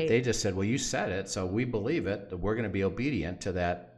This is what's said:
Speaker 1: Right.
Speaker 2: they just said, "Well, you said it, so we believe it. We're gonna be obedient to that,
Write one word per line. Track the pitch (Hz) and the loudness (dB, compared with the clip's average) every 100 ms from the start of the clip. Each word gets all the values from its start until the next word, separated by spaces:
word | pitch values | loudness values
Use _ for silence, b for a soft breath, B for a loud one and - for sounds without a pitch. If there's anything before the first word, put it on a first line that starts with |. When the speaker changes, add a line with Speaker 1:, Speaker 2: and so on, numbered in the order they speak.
Speaker 1:
Right. | 160 | 6
Speaker 2:
they | 117 | 4
just | 127 107 | 4 0
said, | 104 92 | 0 0
"Well, | 101 | 2
you | 135 | 0
said | - 135 196 | 0 -2 0
it, | 95 98 | -2 -4
so | 101 92 | -2 0
we | 104 127 | 0 0
believe | 113 110 165 95 | 0 0 0 0
it. | 104 - 90 | -4 -4 -2
We're | 95 113 | 0 0
gonna | 107 | 0
be | 98 | 2
obedient | 95 90 135 113 80 90 | 0 2 0 0 -2 -4
to | 101 | -4
that, | 90 87 87 - | 0 0 -2 -6